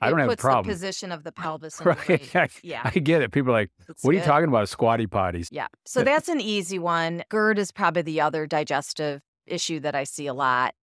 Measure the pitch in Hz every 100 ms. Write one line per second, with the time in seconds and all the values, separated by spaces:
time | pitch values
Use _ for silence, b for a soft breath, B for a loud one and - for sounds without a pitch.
0 | 117 160 127 110 127 123 98 175 190 -
1 | 190 165 160 - 165 156 156 - 175 156
2 | - 156 131 180 156 - 170 127 123 190
3 | 147 165 113 143 127 113 104 _ - -
4 | 131 185 151 147 165 117 101 - 117 117
5 | 107 101 92 87 85 147 - - - 254
6 | 247 302 349 311 214 208 175 185 170 170
7 | 165 170 - 214 214 208 190 - 180 170
8 | 160 156 151 160 151 156 151 143 - -
9 | 151 143 - _ - 175 - 160 147 139
10 | 139 - 143 131 131 123 127 - _